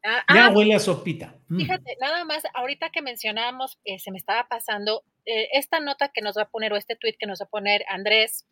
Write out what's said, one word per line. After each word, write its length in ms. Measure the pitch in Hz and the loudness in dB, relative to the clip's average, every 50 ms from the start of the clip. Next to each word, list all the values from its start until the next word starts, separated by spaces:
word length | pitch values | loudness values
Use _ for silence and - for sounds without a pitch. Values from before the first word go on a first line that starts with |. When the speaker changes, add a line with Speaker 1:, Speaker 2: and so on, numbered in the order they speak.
| - | -2
Speaker 1:
Ah, 200 | 214 226 240 - - 190 | 0 -2 0 4 6 8
Speaker 2:
Ya 120 | 214 247 | 10 10
Speaker 1:
ah, 40 | 240 | 10
Speaker 2:
huele 260 | 196 214 214 214 214 | 8 8 6 6 6
a 40 | 202 | 4
sopita. 560 | - 190 175 - - 180 156 165 - - - _ _ | 4 0 -2 -2 -2 -6 -6 -6 -10 -18 -20 _ _
Mm. 100 | _ 170 | _ -4
Speaker 1:
fíjate, 400 | 180 165 - 370 - - 247 - - | -2 -2 -2 -4 -6 -6 -12 -8 -6
nada 260 | 262 285 320 349 349 | -4 -2 -2 -2 -4
más, 180 | 320 302 311 - - _ | -4 -6 -6 -6 -6 _
ahorita 360 | 254 247 262 285 _ 320 320 | -6 -6 -6 -6 _ -8 -6
que 100 | - 339 | -6 -6
mencionábamos, 800 | 294 262 240 220 - 220 208 226 233 240 254 254 262 269 - _ _ | -8 -8 -12 -6 -6 -6 -4 -2 -4 -4 -4 -6 -10 -10 -10 _ _
eh, 120 | 208 190 | -12 -10
se 140 | 185 - 202 | -10 -10 -12
me 60 | 190 | -12
estaba 300 | 185 - - 202 226 240 | -10 -4 -2 -2 -2 -2
pasando, 560 | _ 240 233 - - 214 208 208 214 220 220 _ _ _ _ _ | _ -6 -8 -4 -6 -6 -2 -2 -2 -2 -2 _ _ _ _ _
eh, 240 | - 226 220 226 - - | -4 -4 -2 -2 0 -2
esta 260 | 277 277 - - 320 | -2 0 0 -2 -2
nota 300 | 302 285 277 - 285 277 | -2 -4 -2 -2 -4 -4
que 120 | _ 233 | _ -6
nos 160 | 214 208 196 | -6 -4 -2
va 60 | 214 208 | -4 -4
a 60 | _ | _
poner, 240 | - 226 220 214 208 | -4 -6 -4 -2 -2
o 20 | |
este 200 | 208 - _ 233 | -4 -4 _ -10
tuit 220 | _ - 226 220 | _ -4 -6 -4
que 80 | _ - | _ -8
nos 160 | 208 190 175 | -8 -8 -10
va 40 | 202 | -10
a 40 | _ | _
poner 340 | - 208 196 202 208 208 190 - | -8 -4 0 2 2 2 0 -4
Andrés 560 | 196 185 196 208 214 220 220 226 - - _ _ | -8 -6 0 2 4 4 2 2 -2 -10 _ _